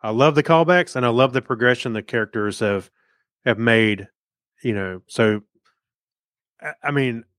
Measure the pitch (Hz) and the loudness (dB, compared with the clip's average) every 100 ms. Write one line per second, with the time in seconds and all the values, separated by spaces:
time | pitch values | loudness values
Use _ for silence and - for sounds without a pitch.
0 | 110 110 143 147 147 165 165 180 170 131 | -4 2 2 2 2 2 4 2 0 -2
1 | 123 117 131 127 - 120 123 123 131 110 | 0 2 2 0 -4 0 0 0 -4 -8
2 | 104 120 107 113 104 98 107 101 - _ | -6 -6 -4 -4 -6 -2 -2 -2 -6 _
3 | _ _ _ _ 131 110 117 113 110 101 | _ _ _ _ -2 0 2 4 2 -2
4 | 98 _ _ _ _ _ 127 104 95 92 | -8 _ _ _ _ _ -6 -4 -6 -10
5 | _ - 110 104 _ _ _ _ _ _ | _ 0 0 0 _ _ _ _ _ _
6 | _ _ _ _ _ _ 151 - 143 143 | _ _ _ _ _ _ -16 -10 -4 -2
7 | 131 117 - | -2 -4 -12